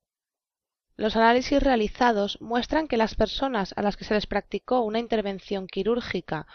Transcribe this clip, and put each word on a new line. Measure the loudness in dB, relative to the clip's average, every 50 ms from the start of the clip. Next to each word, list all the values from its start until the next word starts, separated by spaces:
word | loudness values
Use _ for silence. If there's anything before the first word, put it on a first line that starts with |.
| _ _ _ _ _ _ _ _ _ _ _ _ _ _ _ _ _ _ _
Los | -4 -2 0 2
análisis | 4 6 6 6 4 2 2 2 4 4
realizados | 4 4 4 2 0 0 2 2 2 4 2 0 -2 -4 -8
muestran | -6 -2 -2 -2 0 0 0 -2 0
que | 0 0
las | 0 0 0 0
personas | 0 0 0 0 -2 -4 -2 -2 -2 -4 -4 -4
a | -2
las | -2 -2 -2
que | -4 -4
se | -2 -2
les | -2 -2
practicó | -2 -4 -6 -4 -6 -8 -6 _ 0 0 0
una | 0 0 -2 -2
intervención | -2 0 0 0 0 -2 -4 -6 -6 -6 -6 -6 -6
quirúrgica | -6 -4 -2 0 0 0 0 -2 -4 -4 -4 -4 -4 -6 -6 -8 -10